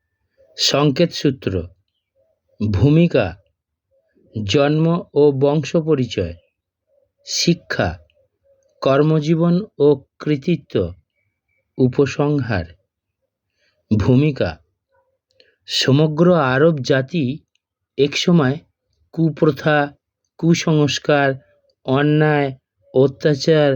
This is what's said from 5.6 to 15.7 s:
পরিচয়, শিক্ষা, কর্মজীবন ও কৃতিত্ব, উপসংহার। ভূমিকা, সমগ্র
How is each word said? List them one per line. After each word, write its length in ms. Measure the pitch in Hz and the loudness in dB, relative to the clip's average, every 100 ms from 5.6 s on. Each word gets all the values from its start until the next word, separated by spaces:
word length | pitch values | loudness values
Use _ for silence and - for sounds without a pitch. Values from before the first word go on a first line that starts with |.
| 139 175 | -2 -4
পরিচয়, 580 | 156 143 113 - 82 82 _ _ _ _ _ _ _ _ - | -2 -2 -2 -4 -6 -10 _ _ _ _ _ _ _ _ -10
শিক্ষা, 600 | - 175 170 - - 95 85 _ _ _ _ _ _ _ _ | -4 -2 -2 -4 -4 -4 -6 _ _ _ _ _ _ _ _
কর্মজীবন 760 | 135 139 151 156 147 160 170 175 220 - | 0 2 2 0 0 0 0 0 -4 0
ও 80 | 143 139 - _ | 2 2 -4 _
কৃতিত্ব, 560 | 151 147 180 170 - 117 85 - _ _ _ _ _ _ _ - | -4 -4 -2 -4 -4 -4 -4 -8 _ _ _ _ _ _ _ -2
উপসংহার। 880 | 127 127 135 - 147 147 113 98 85 - _ _ _ _ _ _ _ _ _ _ _ | 0 0 -2 -2 -2 -2 -2 -4 -6 -14 _ _ _ _ _ _ _ _ _ _ _
ভূমিকা, 580 | 107 135 127 151 135 92 80 _ _ _ _ _ _ _ _ _ _ | 0 2 2 2 -2 -6 -6 _ _ _ _ _ _ _ _ _ _
সমগ্র 600 | - | -8